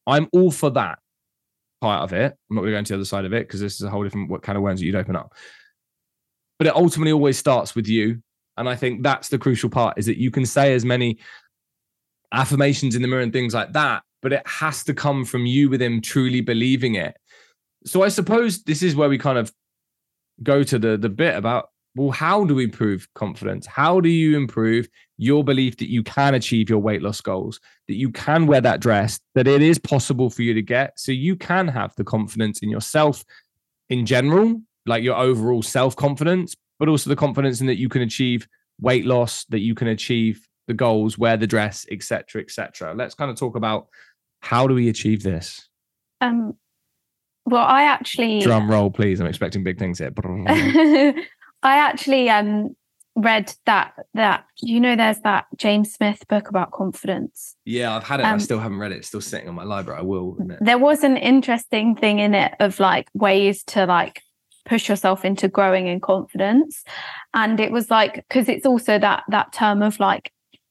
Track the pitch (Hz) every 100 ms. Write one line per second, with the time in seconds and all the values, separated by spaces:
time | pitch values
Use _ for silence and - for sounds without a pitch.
0 | - 143 160 180 185 - 147 127 92 -
1 | _ _ _ _ _ _ _ - 113 95
2 | 90 90 117 - - 110 104 104 104 98
3 | 95 98 92 113 - 95 101 - 101 101
4 | 101 101 80 92 - 101 101 92 87 95
5 | 92 90 - - - - _ _ _ _
6 | _ _ _ _ _ - 160 160 175 151
7 | 156 151 143 127 147 123 - 120 107 113
8 | 107 117 _ _ _ - 123 120 127 117
9 | 143 - - 127 139 120 117 127 113 -
10 | 107 - 123 135 123 143 139 127 123 123
11 | 120 110 - - _ _ _ _ _ _
12 | _ _ - 120 131 143 143 139 135 120
13 | 127 131 120 127 120 113 98 143 143 113
14 | - _ 131 135 - - 151 131 - 135
15 | 147 139 123 123 120 131 143 127 120 113
16 | - 139 127 127 120 113 127 131 127 101
17 | 80 - _ _ _ _ _ _ - 185
18 | 196 214 170 226 233 175 - 151 180 143
19 | 147 131 143 127 110 _ _ _ _ _
20 | _ _ _ - 117 143 139 127 110 107
21 | 107 107 160 101 113 123 - _ _ 127
22 | 139 120 160 208 185 131 117 - 107 92
23 | - - 107 - 104 95 - - 156 185
24 | 170 165 156 147 123 - 110 113 117 _
25 | _ - 113 147 139 135 127 - - 120
26 | 110 - 139 127 - 117 110 107 107 98
27 | 98 104 - 95 107 - _ _ - 107
28 | 131 - - 160 156 135 120 82 117 104
29 | 107 - _ 131 131 143 160 165 - 139
30 | - 127 127 - 117 110 101 120 135 -
31 | - 127 165 185 - 185 175 123 101 -
32 | 101 110 104 110 107 - 107 110 - 151
33 | 151 135 - - _ _ _ _ - 127
34 | 113 127 139 180 226 233 - _ 117 117
35 | 123 123 127 117 113 120 - 131 131 -
36 | 143 135 156 185 175 - _ - 156 151
37 | - 139 147 123 135 120 131 107 123 135
38 | 117 - 127 120 - _ _ - 117 127
39 | 123 123 117 - - 110 110 110 117 107
40 | - 120 113 110 _ _ - 110 123 110
41 | 107 107 117 113 107 110 104 - - 104
42 | - 107 - 107 - - - - 80 101
43 | 123 - 143 117 127 113 110 104 - _
44 | - _ _ _ - 120 135 127 117 110
45 | 107 107 98 85 - - - _ _ _
46 | _ - 247 233 214 - _ _ _ _
47 | _ _ _ _ - 240 240 269 294 -
48 | 254 - 233 214 190 110 107 107 101 -
49 | 104 95 85 - 87 98 92 87 92 87
50 | 73 - 92 92 - 311 277 294 311 294
51 | 285 302 - _ - _ 269 277 294 -
52 | 277 269 240 214 208 208 214 - _ _
53 | _ 226 226 220 196 - - 196 - -
54 | - 214 208 - - - 240 233 247 233
55 | 220 214 214 190 - - 214 208 208 -
56 | 208 208 - 208 208 196 170 - 190 -
57 | 202 185 - - - - 110 120 117 110
58 | - 139 113 104 101 110 113 98 104 92
59 | - 104 - 101 85 87 98 101 82 71
60 | 92 92 90 85 180 - 220 247 285 302
61 | 285 262 240 269 247 233 - 220 226 220
62 | 220 208 208 202 - - 208 - 190 165
63 | - 202 202 196 196 196 - 214 185 175
64 | 170 - _ _ _ _ - 233 - 202
65 | 185 190 190 196 196 202 196 185 180 180
66 | - 190 - - 196 247 311 - - -
67 | - - - 220 220 220 220 233 220 220
68 | 208 - - 262 247 - 269 240 226 208
69 | 202 - - 208 - - 214 202 208 208
70 | 196 - - _ _ _ _